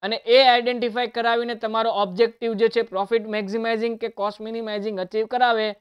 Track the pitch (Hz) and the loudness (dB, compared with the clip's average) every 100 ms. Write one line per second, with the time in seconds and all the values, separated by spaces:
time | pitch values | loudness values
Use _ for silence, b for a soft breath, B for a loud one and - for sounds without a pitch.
0 | 196 214 - 247 269 247 240 247 233 220 | -4 -6 4 6 8 6 2 -2 -2 -2
1 | 240 240 233 233 233 226 220 220 226 196 | -4 -2 0 0 -2 -4 -4 -2 0 0
2 | 202 180 226 226 233 214 226 226 226 190 | -2 2 0 2 -4 0 2 2 -2 -4
3 | 196 233 214 214 196 220 226 226 233 226 | 0 -2 -2 -6 -4 -4 -2 -2 -2 -4
4 | 233 226 202 208 214 226 220 208 208 202 | -8 -4 -6 -6 -10 -8 -6 -6 -4 -6
5 | 185 214 226 247 247 233 214 202 | -4 -2 -2 2 2 2 0 -4